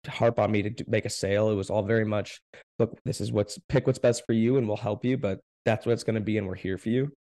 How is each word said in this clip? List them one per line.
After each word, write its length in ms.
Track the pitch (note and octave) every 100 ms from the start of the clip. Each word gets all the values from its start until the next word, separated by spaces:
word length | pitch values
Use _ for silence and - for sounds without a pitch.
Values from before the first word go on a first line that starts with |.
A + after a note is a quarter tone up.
| -
harp 320 | - A#2 A#2
on 140 | G#2
me 100 | G#2+
to 80 | G2+
do, 140 | A#2 -
make 180 | A2 G#2
a 40 |
sale. 400 | - F#2+ G2+ A2
It 60 | G#2
was 140 | F#2+
all 140 | G#2
very 220 | G2 A2+ G#2+
much, 360 | G#2 G2 - _ - - -
"Look, 220 | A2+ - A#2+
this 160 | G#2+
is 100 | G#2+
what's, 260 | A2 G#2 - -
pick 180 | C3 C3
what's 120 | B2+
best 260 | A#2+ A#2 -
for 80 |
you 240 | A2+ A2+ C3+
and 100 | G#2+
we'll 100 | G#2
help 280 | A#2 G#2 B2
you, 120 | C3
but 220 | B2 F#2+ _ _ -
that's 200 | A2 A#2
what 80 |
it's 100 | A2+
gonna 180 | - A2
be 160 | G#2 G#2+
and 100 | F#2+
we're 80 | F#2
here 220 | F#2 F2+
for 120 | A2
you." 220 | A#2+ C#3+ C#3+